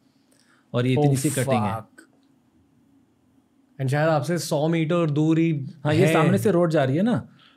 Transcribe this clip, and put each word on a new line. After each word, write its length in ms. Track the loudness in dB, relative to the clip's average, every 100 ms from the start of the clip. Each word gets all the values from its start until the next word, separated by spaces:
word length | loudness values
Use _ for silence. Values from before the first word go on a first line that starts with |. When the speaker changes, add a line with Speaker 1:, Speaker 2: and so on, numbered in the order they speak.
| _ _ _ _ _ _ _
Speaker 1:
और 140 | -4 0
ये 60 |
इतनी 140 | 2 2
Speaker 2:
Oh, 100 | 2
Speaker 1:
सी 120 | -2
कटिंग 340 | -2 -2 -2
है। 100 | -2
Speaker 2:
fuck। 280 | -6 -10 _ -20 _ _ _ _ _ _ _ _ _ _ _ _ _ _ _ _ -8
And 80 | -4
शायद 200 | 0 0
आपसे 280 | 0 -2 -4
सौ 300 | -4 -2 0
मीटर 420 | 0 0 0 0
दूर 300 | 0 0 2
ही 260 | 0 -2 -6 -8
Speaker 1:
हाँ, 100 | -2
ये 120 | 2 4
Speaker 2:
है। 80 |
Speaker 1:
सामने 240 | 4 2 2
से 140 | 2
रोड 200 | 2 2
जा 120 | 2
रही 140 | 0 0
है 60 |
ना, 260 | 0 -2 -4 -16 _